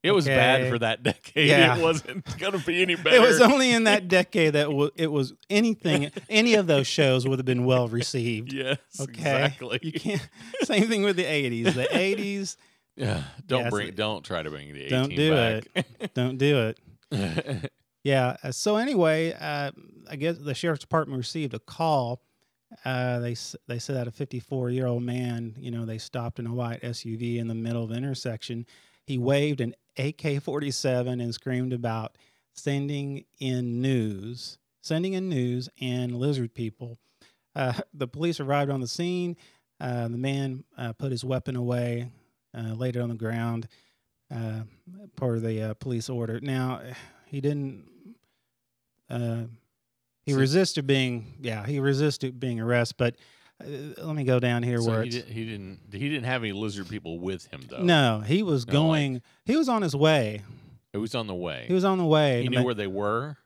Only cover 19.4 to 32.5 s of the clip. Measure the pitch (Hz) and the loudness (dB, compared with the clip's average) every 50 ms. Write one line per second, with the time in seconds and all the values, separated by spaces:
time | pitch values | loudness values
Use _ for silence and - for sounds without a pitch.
19.4 | 156 156 147 147 143 139 - - - - - - - - 156 139 143 160 170 - | -8 -6 -4 -4 -4 -6 -8 -12 -20 -20 -20 -20 -16 -14 -8 -4 -4 -4 -4 -4
20.4 | 143 143 135 - - 170 156 139 - _ - 165 156 - 139 127 120 - - 165 | -6 -6 -6 -2 -2 -2 -2 -2 -4 _ 0 0 0 0 -4 -6 -6 -6 -6 -6
21.4 | 156 135 117 113 _ - - - 165 160 151 139 123 117 123 - _ _ _ _ | -6 -4 -6 -8 _ -14 -6 -2 0 2 2 2 2 0 -4 -8 _ _ _ _
22.4 | _ _ _ _ _ _ 226 - - 135 131 123 127 127 123 120 120 120 120 117 | _ _ _ _ _ _ -20 -10 -6 -4 -2 -2 -2 -2 -2 -2 -4 -4 -6 -8
23.4 | - - - - _ - 123 120 - - 139 131 120 120 117 - 143 127 - 127 | -10 -12 -14 -16 _ -8 -8 -8 -6 -6 -4 -4 -4 -6 -6 -10 -10 -8 -8 -12
24.4 | - _ 139 131 127 120 123 127 131 123 120 120 120 120 120 127 123 123 120 117 | -8 _ -6 -4 -4 -2 -2 -2 0 0 -2 -2 -4 -4 -4 -4 -4 -4 -6 -6
25.4 | 117 113 110 123 131 127 117 117 117 113 110 110 - - - 127 117 117 - - | -8 -10 -12 -12 -12 -8 -8 -6 -6 -6 -8 -10 -10 -8 -8 -8 -6 -6 -8 -8
26.4 | 120 117 117 123 120 117 117 - - 120 120 - - 117 113 113 120 120 117 117 | -8 -6 -4 -4 -4 -4 -6 -8 -8 -10 -10 -8 -8 -8 -8 -6 -4 -4 -4 -4
27.4 | 117 113 113 113 113 117 120 120 117 110 113 120 131 139 135 123 - 127 113 113 | -4 -4 -6 -4 -4 -4 -4 -4 -4 -4 -6 -6 -6 -6 -6 -6 -6 -8 -8 -8
28.4 | - - 120 117 117 _ - - _ _ _ _ _ - 139 127 120 127 139 143 | -10 -10 -10 -10 -10 _ -18 -20 _ _ _ _ _ -6 -4 -2 2 2 4 4
29.4 | 143 151 147 131 120 117 - _ _ _ _ - 131 143 160 - - 160 143 139 | 2 2 0 -2 -2 -4 -4 _ _ _ _ -4 -4 -4 -4 -4 -4 -2 -2 -2
30.4 | - - 131 147 147 143 127 - - 135 127 123 123 127 123 123 120 120 117 - | -4 -4 -6 -4 -4 -4 -6 -2 0 0 0 2 0 -2 -4 -4 -4 -6 -6 -8
31.4 | _ 135 127 123 127 127 127 120 120 117 110 113 110 113 _ _ _ _ _ _ | _ -4 -2 -2 -2 -2 -4 -4 -4 -4 -4 -4 -6 -10 _ _ _ _ _ _
32.4 | _ _ | _ _